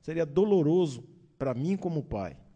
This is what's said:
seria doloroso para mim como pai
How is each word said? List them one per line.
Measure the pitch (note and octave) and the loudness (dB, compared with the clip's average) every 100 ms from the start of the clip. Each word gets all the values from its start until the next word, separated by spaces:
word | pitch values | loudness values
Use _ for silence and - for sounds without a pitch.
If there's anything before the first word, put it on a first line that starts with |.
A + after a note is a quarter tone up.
seria | - D#3+ D#3 | -6 -4 0
doloroso | C#3+ G#3 G3 D3 F3 E3+ B2 - - _ _ | 2 4 4 4 4 2 -2 -16 -20 _ _
para | C3+ | -4
mim | B2 D#3 F#3+ | -2 -2 -2
como | F#3 D#3+ | -2 -4
pai | - G#2+ F2+ C2+ - | -4 -6 -8 -12 -20